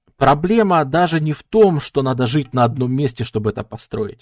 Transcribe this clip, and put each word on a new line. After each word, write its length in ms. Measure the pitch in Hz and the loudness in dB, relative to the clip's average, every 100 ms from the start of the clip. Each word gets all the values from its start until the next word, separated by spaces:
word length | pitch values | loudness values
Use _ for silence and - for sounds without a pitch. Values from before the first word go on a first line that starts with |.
| _ - | _ 0
проблема 680 | 135 147 180 226 202 170 135 | 2 2 2 2 2 2 2
даже 340 | 165 175 160 | 0 0 0
не 140 | 151 | -2
в 100 | 147 | -6
том, 380 | - 220 202 151 | -2 4 4 2
что 200 | - 139 | -4 -4
надо 260 | 135 123 123 | -2 0 0
жить 260 | 147 135 | -2 -2
на 100 | 127 | 0
одном 300 | 120 127 127 | 0 0 -4
месте, 320 | 131 143 - 110 | -2 -2 -4 -6
чтобы 240 | 107 107 | -4 -4
это 140 | 107 | -6
построить. 580 | - 110 - 113 104 - | -10 -14 -10 -8 -8 -10